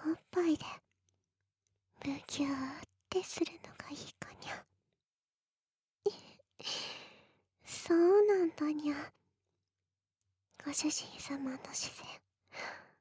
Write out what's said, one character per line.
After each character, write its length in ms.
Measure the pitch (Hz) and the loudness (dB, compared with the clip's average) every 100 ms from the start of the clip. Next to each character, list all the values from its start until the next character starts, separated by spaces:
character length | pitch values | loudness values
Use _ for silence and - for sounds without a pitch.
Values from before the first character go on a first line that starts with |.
| 311 | -2
お 40 | |
っ 100 | 330 _ | -4 _
ぱ 160 | 359 339 | 2 4
い 100 | 302 | 2
で、 80 | - - _ _ _ _ _ _ _ _ _ _ _ _ | -2 -14 _ _ _ _ _ _ _ _ _ _ _ _
む 180 | 285 277 - | -6 -6 -6
ぎ 160 | - | -2
ゅ 40 | 277 | -2
ー 320 | 269 262 294 | -2 -4 -8
っ 40 | - _ _ | -14 _ _
て 140 | 370 | -4
す 220 | - - | -2 -4
る 80 | 330 330 | -4 -6
の 80 | - - | -16 -14
が 120 | - | -12
い 40 | |
い 180 | 285 - | -12 -14
か 180 | - - | -14 -16
に 180 | - - | -12 -10
ゃ？ 160 | - - _ _ _ _ _ _ _ _ _ _ _ _ _ 415 | -12 -14 _ _ _ _ _ _ _ _ _ _ _ _ _ -4
<laughs> 1600 | - - - _ - - - - - - - - _ _ _ | -4 -10 -20 _ -12 -8 -6 -8 -12 -16 -20 -20 _ _ _
そ 300 | - - - | -14 -6 4
う 320 | 339 349 403 415 | 8 10 10 8
な 180 | 392 | 6
ん 60 | 330 | 4
だ 160 | - 302 | 2 -2
に 260 | 302 294 | 0 -2
ゃ。 200 | 285 - - _ _ _ _ _ _ _ _ _ _ _ _ _ - | -2 -6 -16 _ _ _ _ _ _ _ _ _ _ _ _ _ -12
ご 80 | 294 | -6
主 180 | 285 302 | -2 -2
人 300 | - - - | -2 -6 -10
様 300 | - 277 262 | -8 -6 -6
の 80 | 262 - | -8 -8
視 160 | - - | -8 -8
線、 300 | - - - _ _ _ - - - - _ | -10 -14 -16 _ _ _ -10 -10 -10 -16 _